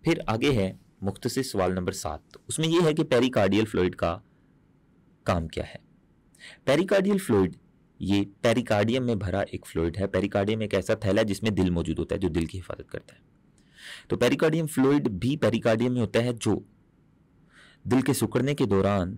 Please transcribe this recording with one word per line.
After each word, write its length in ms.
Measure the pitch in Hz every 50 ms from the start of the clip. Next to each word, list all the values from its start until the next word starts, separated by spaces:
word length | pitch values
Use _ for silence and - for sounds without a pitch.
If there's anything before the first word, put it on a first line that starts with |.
| _
फिर 200 | 160 165 - - 110
आगे 220 | 107 113 127 147
है 260 | 135 107 95 95 95 - _ _ _ _
मुख्तसर 400 | 95 95 95 - - 127 - 131
सवाल 300 | 131 131 - 101 92 90
नंबर 200 | 92 92 92 95
सात, 300 | - - - 78 76 76 _ _ - - _ -
उसमें 200 | - - 160 165
यह 180 | 165 170 180
है 80 | 156 147
कि 100 | - 156
पेरिकार्डियल 600 | 147 131 120 123 127 127 - 101 95 98 104 113
फ्लूइड 300 | 110 - 90 92 92 -
का 180 | - - 85 85 92 _ _ _ _ _ _ _ _ _ _ _ _ _ _ _ _ _ _ _ _ _
काम 200 | - 98 87 82 80
क्या 160 | - - 78
है? 160 | - - - _ _ _ _ _ _ _ _ _ _ _ _ - - - - _
पेरिकार्डियल 520 | - 135 151 180 180 - 196 185 202 208 190
फ्लूइड 380 | - - 117 101 95 90 - - _ _ _ _ _ _ _ _
ये 220 | 95 92 101 101 98 101 - _
पेरिकार्डियम 600 | - 120 113 123 110 - 110 104 104 113 117 131
में 160 | 127 120 117 101
भरा 240 | 98 92 87 98 - - -
एक 120 | 95 -
फ्लूइड 300 | - - 85 82 85 80
है। 100 | 92 95
पेरिकार्डियम 560 | 95 - 95 95 98 - 104 101 101 110 110
एक 120 | 110 104 -
ऐसा 200 | 98 92 - 113 107 -
थैला 160 | 101 95 107
है 40 | 113
जिसमें 300 | 107 98 - - 110 104
दिल 160 | 90 92 92
मौजूद 280 | 87 85 80 82 80 80
होता 160 | 82 - 82
है, 60 | 85
जो 80 | 95 90
दिल 180 | 78 78 82
की 120 | 78 - 92
हिफाजत 300 | 85 - - - - _
करता 240 | - - - - -
है। 60 | _ _ _ _ _ _ _ _ _ _ _ _ - - - - - - _
तो 60 | -
पेरिकार्डियम 500 | - 117 123 143 143 - 160 156 165 160
फ्लूइड 420 | 147 - - 131 135 143 147 143 123
भी 280 | 101 87 113 120 143
पेरिकार्डियम 560 | 147 - 107 110 113 - 120 113 110 120 127
में 80 | 123 123
होता 200 | 117 98 - 113
है, 120 | 117 123 120
जो 300 | 107 - 113 98 - - _ _ _ _ _ _ _ _ _ _ _ _ _ _ _ _ _ _ - - - _ _ _
दिल 180 | 98 113 131
के 120 | 127 - 139
सिकुड़ने 400 | - 117 104 - 127 127 139 147
के 120 | 143 139
दौरान 460 | 107 101 98 95 98 101 98 90 90 98